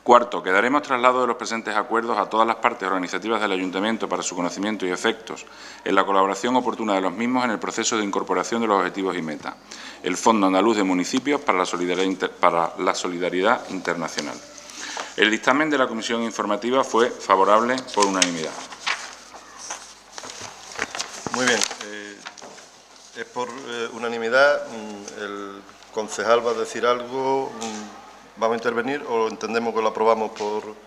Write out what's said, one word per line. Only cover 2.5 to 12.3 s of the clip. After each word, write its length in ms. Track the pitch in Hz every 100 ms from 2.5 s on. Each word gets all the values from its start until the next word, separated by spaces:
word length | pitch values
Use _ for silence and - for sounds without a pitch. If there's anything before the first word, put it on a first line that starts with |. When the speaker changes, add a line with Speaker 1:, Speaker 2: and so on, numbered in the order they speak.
| -
Speaker 1:
partes 320 | 123 117 95
organizativas 540 | 95 87 92 104 113
del 100 | 104
Ayuntamiento 560 | 95 92 92 107 113 98
para 160 | 90
su 140 | 85 90
conocimiento 480 | 87 87 98 104 92
y 40 |
efectos 560 | 87 113 113 - - - - - -
en 120 | 95 98
la 100 | 92
colaboración 500 | 98 98 95 120 127
oportuna 400 | 117 104 110 95
de 60 |
los 100 | 92
mismos 320 | 90 120 127
en 80 | 123
el 80 | 101
proceso 380 | 95 101 107 113
de 80 | 101
incorporación 560 | 95 87 90 90 117
de 60 | 113
los 120 | 98
objetivos 380 | 90 98 95 87
y 40 |
metas. 340 | 80 73 - - - - - -
El 140 | - 90
Fondo 320 | 117 110 95
Andaluz 300 | 95 107 107
de 60 |
Municipios 580 | 95 90 87 131 135 143
para 160 | - 92
la 80 | 90
Solidaridad 400 | 90 90 90 95
Inter-, 260 | 92 90